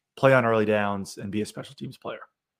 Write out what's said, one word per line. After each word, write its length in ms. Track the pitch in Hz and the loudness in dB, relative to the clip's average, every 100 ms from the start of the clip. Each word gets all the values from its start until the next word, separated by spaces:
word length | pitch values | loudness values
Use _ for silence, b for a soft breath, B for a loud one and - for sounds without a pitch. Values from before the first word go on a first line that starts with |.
| _ - | _ 0
play 160 | 135 | 4
on 120 | 131 | 4
early 200 | 117 113 | 4 2
downs 540 | 107 107 104 101 95 - | 2 2 0 -4 -8 -12
and 120 | 104 | -8
be 120 | 104 | -6
a 40 | 107 | -6
special 300 | - - 139 | -10 -18 -16
teams 220 | 135 - | -16 -14
player. 220 | 117 113 - _ _ | -14 -14 -16 _ _